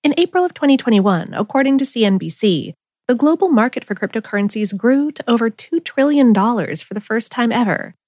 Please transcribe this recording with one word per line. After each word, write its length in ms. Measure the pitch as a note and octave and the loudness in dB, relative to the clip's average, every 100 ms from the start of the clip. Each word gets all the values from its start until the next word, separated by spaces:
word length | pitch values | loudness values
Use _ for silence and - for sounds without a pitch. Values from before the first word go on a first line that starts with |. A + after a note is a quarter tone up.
In 100 | D4 D4 | 0 0
April 260 | F4 F4+ F4+ | 0 0 -2
of 80 | |
twenty 240 | - C#4+ C4+ | 0 2 2
twenty-one, 560 | B3 G#3+ G3 F3+ - | 4 2 4 0 -4
according 460 | - G#3 C4+ C4+ C4+ | -6 -4 0 2 2
to 60 | C4+ | 0
C 200 | A#3+ G#3 | 0 2
N 140 | F#3+ | 2
B 100 | E3 | -2
C, 460 | - G#3+ E3 - - _ _ - | -2 0 0 -4 -14 _ _ -4
the 80 | B3 | 0
global 320 | D4 E4 F#4+ | 2 2 2
market 360 | C4 A#3+ B3+ | 2 2 -2
for 120 | - G3 | -10 -8
cryptocurrencies 840 | G3+ A3+ - G3+ G3+ G#3+ G#3 G3+ | -6 -6 -6 -4 -2 -2 -4 -2
grew 340 | A#3 C4+ D4 | 2 2 0
to 120 | D4 - | -6 -2
over 220 | A#3 A3+ | 0 0
two 300 | - - E4 | -4 -6 -6
trillion 520 | - - C#4 D4 B3+ | -4 0 2 4 4
dollars 520 | G3+ G#3 A#3 D3+ E3 | 4 2 0 -4 -6
for 100 | - | -8
the 80 | G#3 | -12
first 300 | - A3 A3+ | -6 -6 -6
time 200 | - A#3+ | -2 -2
ever 440 | A#3 A3+ - - - | 0 0 -2 -6 -16